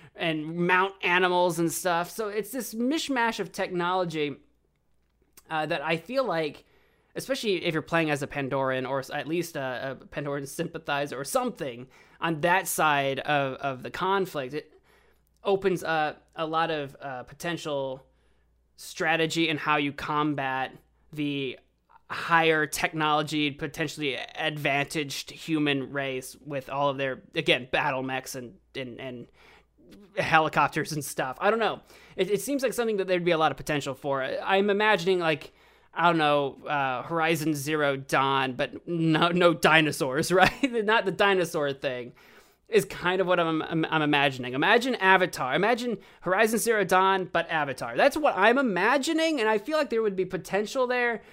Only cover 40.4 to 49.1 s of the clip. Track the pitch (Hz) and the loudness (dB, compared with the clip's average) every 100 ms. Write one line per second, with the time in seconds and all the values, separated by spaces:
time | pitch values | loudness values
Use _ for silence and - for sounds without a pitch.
40.4 | 180 - 269 233 208 226 196 175 202 190 | 8 8 0 2 4 4 2 4 4 4
41.4 | 170 165 143 139 143 123 123 - - - | 2 0 0 0 -4 -4 -8 -14 -20 -20
42.4 | - _ - 220 - - 175 185 180 175 | -20 _ 0 2 2 -4 0 2 2 4
43.4 | 165 156 - 165 160 156 147 147 143 127 | 2 0 0 0 2 2 4 4 2 0
44.4 | 123 131 175 226 254 233 190 190 180 - | -6 0 4 4 2 2 6 6 4 -2
45.4 | 127 151 208 233 240 196 - - 175 190 | -2 0 2 0 -2 -6 -10 -8 -2 2
46.4 | 233 226 226 214 185 185 190 190 180 170 | 2 2 2 0 4 4 4 2 0 -2
47.4 | - 160 139 127 123 131 269 311 277 185 | 0 -2 -2 -4 -4 2 2 4 0 4
48.4 | 214 262 254 175 214 277 285 | 4 4 2 2 2 2 0